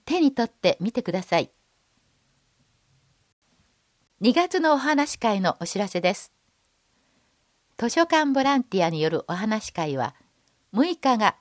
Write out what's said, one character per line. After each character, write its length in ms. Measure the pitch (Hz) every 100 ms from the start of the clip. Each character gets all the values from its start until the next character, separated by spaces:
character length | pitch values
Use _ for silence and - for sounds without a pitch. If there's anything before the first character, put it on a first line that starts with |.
| -
手 140 | 349
に 140 | 294
取 140 | 262 226
っ 40 |
て 260 | _ 180 -
み 100 | 190
て 120 | 247
く 80 | -
だ 100 | 190
さ 180 | 185 170
い。 120 | 127 _ _ _ _ _ _ _ _ _ _ _ _ _ _ _ _ _ _ _ _ _ _ _ _ _ _ -
二 140 | 220
月 260 | 285 359 370
の 140 | 320
お 40 | 285
話 420 | 277 294 294 -
会 220 | 233 196
の 160 | 180 -
お 80 | 170
知 100 | 196
ら 100 | 202
せ 140 | 180
で 140 | 180 196
す。 160 | - _ _ _ _ _ _ _ _ _ _ _ _ _ _ -
図 120 | 233
書 180 | 330 339
館 240 | 311 294
ボ 100 | 269
ラ 160 | 269 277
ン 60 |
テ 160 | 247 190
ィ 60 | 170
ア 40 |
に 100 | 160
よ 120 | 156
る 140 | 160 -
お 60 |
話 380 | 175 214 214 -
会 260 | - 151 135
は、 180 | 117 - _ _ _ _ _
六 140 | 196 339 330
日 180 | 269 233
が 200 | 214 -